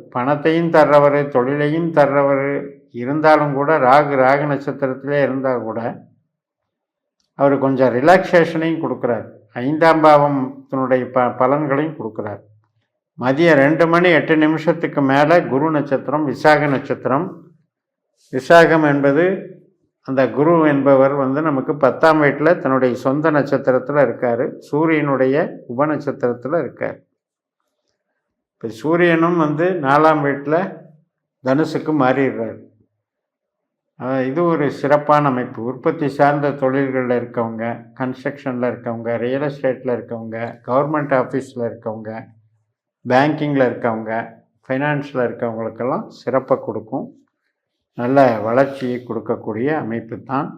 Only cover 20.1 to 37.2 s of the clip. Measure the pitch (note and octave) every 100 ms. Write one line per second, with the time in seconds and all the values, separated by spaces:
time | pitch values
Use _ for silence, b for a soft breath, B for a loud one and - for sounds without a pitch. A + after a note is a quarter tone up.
20.1 | C3 B2 A2+ D3+ E3+ D#3 C#3 C3+ C3+ C3+
21.1 | C#3+ C3+ C#3 D#3+ C3+ C3+ D3 C3 A#2+ D#3+
22.1 | D#3 D3 D3 D#3 F3 D3 C3 B2+ A2+ C3+
23.1 | C#3+ D#3+ D3+ C3 C3+ C3+ B2+ B2 C#3+ B2
24.1 | A2+ B2 A#2 D3 - - D3 D#3+ D#3 D3
25.1 | C3 C3 B2+ G2+ - - A#2+ D3+ D3 C#3+
26.1 | A#2+ B2 A#2 C3 E3 B2 - A#2 - _
27.1 | _ _ _ _ _ _ _ _ _ _
28.1 | _ _ _ _ _ A2+ - D3 E3+ F3
29.1 | E3 E3 F3 D3+ D3+ F3+ F3+ C3+ D3 D#3
30.1 | D3+ C#3+ C#3 C#3+ D#3+ G3 - - _ _
31.1 | _ _ _ B2+ C#3 D#3 D#3+ D#3 D3+ B2+
32.1 | C3 C3 A2 A2 - - _ _ _ _
33.1 | _ _ _ _ _ _ _ _ - B2
34.1 | C3+ C3 D3 F3 D#3 C#3+ - C#3 D3 D3
35.1 | D3+ D3 B2 B2 - A2+ C3+ E3 - C#3+
36.1 | C3+ C#3+ D3 C#3+ C3+ C3 C3+ C3+ C3 B2
37.1 | A#2+